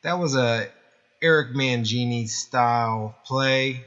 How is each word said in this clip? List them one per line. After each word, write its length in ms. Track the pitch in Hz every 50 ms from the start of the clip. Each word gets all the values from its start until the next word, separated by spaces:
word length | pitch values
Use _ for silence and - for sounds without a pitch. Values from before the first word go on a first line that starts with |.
| _
That 160 | 160 175 180
was 180 | 175 156 135 131
a 320 | 123 120 117 113 104 98 - _ _ _ _ _ _ _ _ _
Eric 320 | - 165 160 151 147 120 123
Mangini 760 | 139 135 131 127 120 113 107 113 123 123 120 120 120 113 107
style 840 | - - - - - 127 123 120 120 117 117 113 113 113 107 107 107 _ _
play 580 | - 131 131 135 135 131 131 131 135 131 127 120